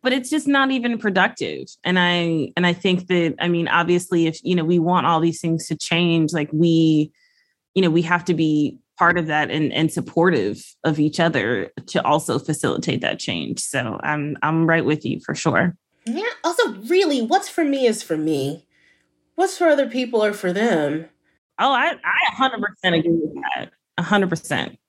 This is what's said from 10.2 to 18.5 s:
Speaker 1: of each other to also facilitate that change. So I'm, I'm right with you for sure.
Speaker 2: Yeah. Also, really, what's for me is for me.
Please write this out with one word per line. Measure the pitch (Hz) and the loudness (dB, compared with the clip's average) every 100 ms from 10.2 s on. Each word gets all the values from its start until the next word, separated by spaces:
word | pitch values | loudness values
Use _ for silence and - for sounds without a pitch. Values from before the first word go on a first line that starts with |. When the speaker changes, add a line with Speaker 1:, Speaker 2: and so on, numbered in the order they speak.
| 180 147 143 202 - _ | 2 2 0 -4 -12 _
Speaker 1:
of | 160 151 | -4 0
each | 151 151 | 0 2
other | 170 143 107 113 - - - | 0 0 0 -2 -4 -12 -6
to | - | -2
also | - 151 - 139 | 0 0 0 -4
facilitate | - 147 127 69 - - | -2 -4 -2 -2 -4 -4
that | - - | -4 -4
change. | - 87 69 - | -6 -6 -6 -8
So | - 135 120 98 | -6 -6 -6 -6
I'm, | - 151 147 143 | -4 -4 -4 -4
I'm | 151 160 165 | 0 2 2
right | 165 | 2
with | 123 151 - | 0 -2 -4
you | - | -6
for | - 156 | -6 -4
sure. | 160 - 175 - _ _ 226 | 0 2 0 -2 _ _ -8
Speaker 2:
Yeah. | 285 453 - | -6 -6 -4
Also, | 339 349 427 190 226 | -2 0 -2 -2 0
really, | 359 359 269 | 2 2 0
what's | 226 381 403 | 0 0 0
for | - | -2
me | 302 277 247 | 0 2 0
is | 214 | 0
for | - 156 | -4 -4
me. | 156 147 135 | 0 -2 -2